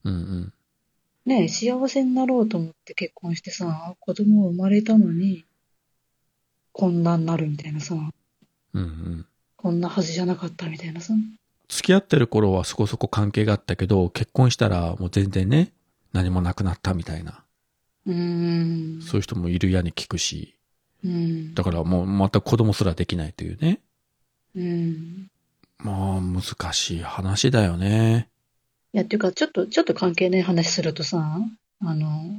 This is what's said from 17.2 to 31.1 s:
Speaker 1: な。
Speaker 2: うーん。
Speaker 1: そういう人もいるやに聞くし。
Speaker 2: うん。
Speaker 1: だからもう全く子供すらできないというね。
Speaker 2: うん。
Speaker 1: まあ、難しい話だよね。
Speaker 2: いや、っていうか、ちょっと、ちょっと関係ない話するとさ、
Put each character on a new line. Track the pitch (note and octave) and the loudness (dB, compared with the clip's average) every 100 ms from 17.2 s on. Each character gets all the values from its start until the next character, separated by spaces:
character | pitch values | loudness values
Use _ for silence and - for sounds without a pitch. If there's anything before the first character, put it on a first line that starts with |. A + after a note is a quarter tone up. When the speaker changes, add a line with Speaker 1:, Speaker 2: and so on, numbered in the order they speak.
Speaker 1:
な。 | D#2 - _ _ _ _ _ _ G3 | -10 -16 _ _ _ _ _ _ -4
Speaker 2:
う | |
ー | F3 F3 E3+ E3+ E3+ E3 E3 D#3+ D#3+ | -2 -2 0 0 0 0 -2 -6 -10
ん。 | |
Speaker 1:
そ | D#3+ G2+ | -4 -4
う | |
い | |
う | |
人 | - F2 | -2 -4
も | F2 | -2
い | F2 | 0
る | F#2+ | 2
や | F#2 | 2
に | F2 | 0
聞 | - - | -6 -8
く | F2 | -6
し。 | - D#2 - _ _ _ _ _ | -4 -6 -12 _ _ _ _ _
Speaker 2:
う | F3+ | -4
ん。 | E3+ E3 D#3+ D#3+ | -2 -2 -4 -6
Speaker 1:
だ | - | -4
か | - | -2
ら | E2+ | -2
も | E2 F2+ | 0 0
う | F#2+ | 0
全 | G2 F#2+ | 2 2
く | G#2 | 2
子 | - A2+ | 2 2
供 | A2 | 4
す | - | 2
ら | F#2+ | 0
で | E2 - | 0 -2
き | F2 | -4
な | D2+ | -6
い | |
と | - | -8
い | E2 | -10
う | F2 | -2
ね。 | D#3+ G3+ _ _ _ _ _ _ _ F#3 | 0 0 _ _ _ _ _ _ _ -6
Speaker 2:
う | |
ん。 | F3 E3+ E3 D#3+ E3 F#3 F#3+ _ _ _ _ _ | -4 -2 -2 -4 -10 -14 -18 _ _ _ _ _
Speaker 1:
ま | G#2+ G2 F#2+ F#2+ | -6 -4 -2 -2
あ、 | |
難 | F2+ F#2 - - F2 | -2 -4 -6 -8 -6
し | - - E2+ | -4 -4 -6
い | |
話 | F2 - F#2 G2+ C#3 | -6 -4 -2 2 4
だ | B2+ | 4
よ | F#2+ E2+ | 2 2
ね。 | G2 A2 A2 A#2 - _ _ _ _ _ _ | 2 4 4 2 0 _ _ _ _ _ _
Speaker 2:
い | G#3 | -2
や、 | |
っ | - | 0
て | G#3+ | 0
い | |
う | |
か、 | F#3 | 0
ち | - | 0
ょ | D#4 | -2
っ | |
と、 | F#3+ G3+ | 0 0
ち | - | 0
ょ | |
っ | |
と | - | 0
関 | - F#3 | 2 0
係 | E3+ F#3 | 2 2
な | F#3 | 2
い | |
話 | F3+ E3+ E3 | 2 2 2
す | - | 0
る | E3 | -2
と | D#3 | -2
さ、 | D3+ | -4